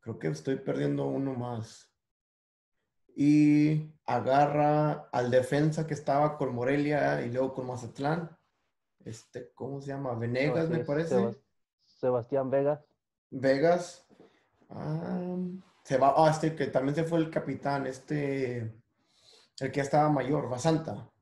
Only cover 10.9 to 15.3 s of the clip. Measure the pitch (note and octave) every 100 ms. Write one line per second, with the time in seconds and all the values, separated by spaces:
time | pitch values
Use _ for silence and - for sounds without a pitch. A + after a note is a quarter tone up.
10.9 | C#3+ E3 - A#2 - _ _ _ _ _
11.9 | _ B2+ B2 A#2 C3+ C3 C3+ C#3+ D3 _
12.9 | _ _ _ _ C3 C3 C#3 E3 F3+ -
13.9 | - _ _ - _ _ _ _ - D3+
14.9 | D#3 F3 F#3 F3+